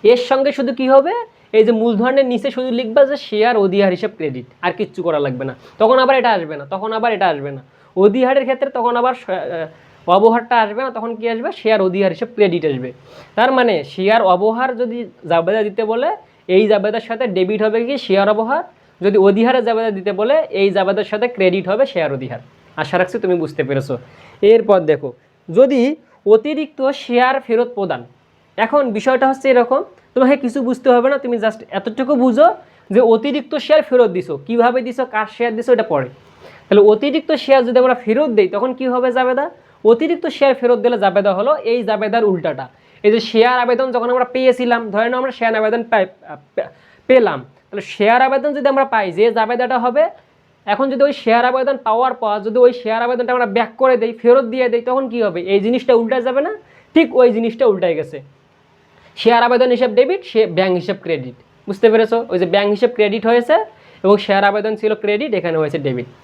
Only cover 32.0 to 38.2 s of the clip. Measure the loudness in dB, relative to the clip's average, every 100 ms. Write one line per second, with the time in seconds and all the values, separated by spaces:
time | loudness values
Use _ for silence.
32 | -2 2 2 4 2 2 _ _ _ 2
33 | 4 2 0 -6 -6 -8 2 2 4 2
34 | 2 0 -6 -10 -4 0 2 0 -6 -8
35 | -4 -4 -6 -4 -4 -4 0 0 0 -4
36 | -4 -12 -20 _ -20 -20 _ 6 6 4
37 | 0 -2 -2 -4 4 2 4 2 2 0
38 | 0 0